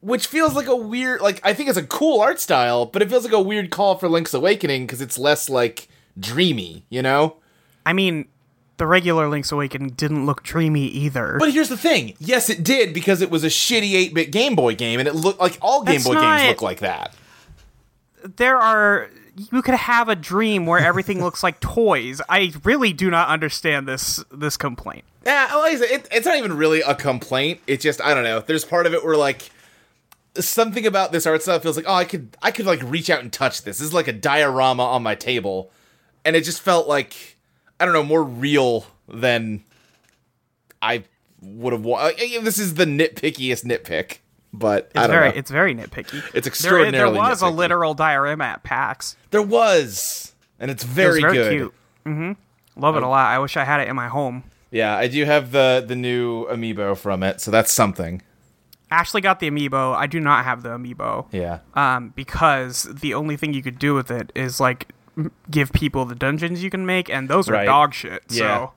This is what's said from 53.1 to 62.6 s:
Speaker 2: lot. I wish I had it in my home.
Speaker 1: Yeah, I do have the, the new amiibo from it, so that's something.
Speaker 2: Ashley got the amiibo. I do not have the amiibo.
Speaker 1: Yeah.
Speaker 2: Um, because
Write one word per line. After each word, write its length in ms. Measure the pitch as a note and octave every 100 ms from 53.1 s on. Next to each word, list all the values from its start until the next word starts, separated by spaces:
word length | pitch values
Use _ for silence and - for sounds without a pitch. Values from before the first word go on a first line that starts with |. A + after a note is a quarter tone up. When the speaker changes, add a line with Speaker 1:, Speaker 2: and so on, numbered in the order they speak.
Speaker 2:
lot. 180 | C3+ C3
I 120 | B2+
wish 180 | C#3 D#3
I 60 | C3+
had 140 | C#3+
it 60 | A#2+
in 80 | C3
my 120 | A#2+
home. 360 | B2+ C#3 B2 B2+ _ _
Speaker 1:
Yeah, 240 | A2+ G#2+ G#2
I 120 | B2
do 180 | C3+ D3
have 260 | D3 B2+
the, 320 | C3+ C3 B2+ A2+
the 80 | B2+
new 500 | B2 B2 A#2+ A#2 A2+
amiibo 480 | A#2 A2+ G2+ G2+ G2
from 280 | G#2 F#2+
it, 180 | F#2+ F#2+
so 80 | -
that's 220 | G#2+ A2
something. 480 | - A2 - E2+ F#2 - _ _ _ _ _ _
Speaker 2:
Ashley 280 | D#3+ E3+ A3
got 180 | F#3+ F#3+
the 100 | D#3+
amiibo. 460 | D3 C#3+ C3+ C3 B2+
I 100 | C#3+
do 120 | E3
not 260 | D3 C#3 B2+
have 160 | B2
the 60 | A#2
amiibo. 560 | A#2 B2 - A2+ G#2+ -
Speaker 1:
Yeah. 280 | F#2+ F2 E2 _
Speaker 2:
Um, 400 | - C#3 B2+ A#2+ -
because 680 | C3+ - D#3+ C#3